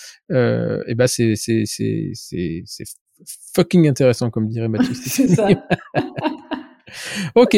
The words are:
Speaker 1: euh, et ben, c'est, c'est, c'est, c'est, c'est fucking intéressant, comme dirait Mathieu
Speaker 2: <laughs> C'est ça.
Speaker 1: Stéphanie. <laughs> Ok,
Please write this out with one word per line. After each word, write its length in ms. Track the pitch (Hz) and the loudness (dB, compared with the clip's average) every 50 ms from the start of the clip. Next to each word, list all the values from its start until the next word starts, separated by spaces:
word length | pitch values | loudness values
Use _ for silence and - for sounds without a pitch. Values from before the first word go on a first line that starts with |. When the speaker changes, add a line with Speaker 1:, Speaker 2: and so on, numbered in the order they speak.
| - - - _ _ _ | -20 -20 -20 _ _ _
Speaker 1:
euh, 500 | 190 131 120 113 117 113 113 110 107 - - - | 0 2 2 2 2 0 -2 -2 -4 -4 -4 -6
et 80 | 120 | 0
ben, 120 | 113 123 127 | 2 2 2
c'est, 280 | - - 120 113 107 | 2 2 2 2 2
c'est, 280 | 104 - - 113 110 110 | 0 0 0 0 0 0
c'est, 460 | 107 - - 110 110 110 110 107 98 101 | -2 -4 -4 -4 -2 -2 -4 -4 -6 -8
c'est, 500 | - - - - 87 90 80 80 85 - | -12 -14 -12 -8 -6 -6 -4 -6 -8 -10
c'est 200 | - - - - - - _ _ _ _ _ - - - - - - - | -14 -16 -16 -16 -16 -16 _ _ _ _ _ -20 -20 -20 -20 -20 -6 -2
fucking 320 | - 175 - - 180 165 151 | -2 0 2 4 4 4 4
intéressant, 420 | 135 - 139 127 120 - 123 117 | 4 4 4 2 4 2 -2 -4
comme 180 | - 117 110 107 | -2 -2 -4 -2
dirait 180 | 113 117 113 113 | -2 -4 -2 -2
Mathieu 240 | 110 107 - - 120 | 0 0 -2 -2 -2
Speaker 2:
<laughs> 0 | |
C'est 340 | - - - - - 269 - | -8 -8 -8 -2 0 2 2
ça. 180 | 180 - 214 | 4 2 4
Speaker 1:
Stéphanie. 100 | 196 202 - - - 180 - - - - | 2 2 0 2 -4 -4 -4 -4 -6 -6
<laughs> 160 | - - - - - - - 277 - - - 311 - - - - _ _ - - - - - - 208 190 151 - | -6 -6 -4 -8 -6 -6 -6 -6 -8 -12 -12 -12 -12 -12 -18 -20 _ _ -20 -18 -16 -14 -10 -8 -8 -8 0 4
Ok, 200 | 226 247 - - | 4 4 6 8